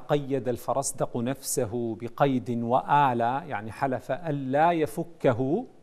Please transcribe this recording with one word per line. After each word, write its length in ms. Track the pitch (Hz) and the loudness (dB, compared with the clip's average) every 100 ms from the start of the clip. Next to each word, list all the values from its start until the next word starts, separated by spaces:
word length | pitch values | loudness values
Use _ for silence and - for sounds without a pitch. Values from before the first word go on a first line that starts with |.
| - | 2
قيد 400 | 151 135 135 127 | 0 0 -2 -2
الفرزدق 720 | 113 - 123 135 - 147 127 | -4 -2 -2 -2 -4 -4 -2
نفسه 800 | 117 139 - - 113 120 117 107 | -4 -4 -4 -2 -2 -2 -4 -6
بقيد 540 | 117 - 143 127 107 | -8 0 2 2 0
وآلى"، 920 | 117 117 127 - 143 143 117 117 135 170 | -2 2 0 4 4 4 4 0 -2 -4
يعني 240 | 110 110 | -8 -8
حلف 400 | - 135 123 - | -4 -2 -2 -4
ألا 600 | 131 165 143 131 139 165 | -6 -4 -4 0 4 4
يفكه 960 | 170 147 - 160 - 143 107 131 185 262 - | 4 0 -2 -8 0 2 2 2 0 -2 -14